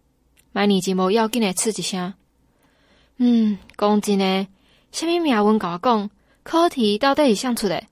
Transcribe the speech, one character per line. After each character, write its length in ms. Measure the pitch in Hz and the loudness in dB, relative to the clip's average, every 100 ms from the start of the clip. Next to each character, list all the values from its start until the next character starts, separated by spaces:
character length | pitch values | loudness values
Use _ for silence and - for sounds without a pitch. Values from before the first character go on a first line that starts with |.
| _ _ _ _ _ | _ _ _ _ _
麦 140 | 196 202 | 0 2
尼 160 | 190 | 2
真 160 | 190 185 | 0 0
无 120 | 185 | 0
要 180 | 226 220 | 2 0
紧 120 | 240 | -2
的 120 | 202 | -2
嗤 160 | 185 220 | -2 -4
一 120 | 202 | -4
声。 320 | 170 185 180 - _ _ _ _ _ _ _ _ _ - | -8 -6 -8 -12 _ _ _ _ _ _ _ _ _ -2
“嗯， 420 | 240 233 214 190 - - | 2 4 2 -2 -8 -4
讲 240 | 208 208 | 0 0
真 160 | 208 196 | 0 0
的， 300 | 190 190 196 _ _ _ _ | 0 -2 -4 _ _ _ _
什 140 | - 330 | -8 -2
么 140 | 349 | 0
命 60 | 311 | 2
运 340 | 214 208 220 | 2 2 2
甲 100 | 180 | -2
我 100 | 175 | -2
讲， 280 | 254 220 202 _ _ _ | 0 0 -2 _ _ _
考 240 | - 330 339 | -4 0 0
题 300 | 269 208 214 | 2 0 2
到 160 | 277 | 0
底 160 | 277 285 | 2 2
是 60 | 196 | 2
谁 200 | 254 240 | -2 -4
出 140 | 202 | -2
的？ 140 | 160 - | -4 -8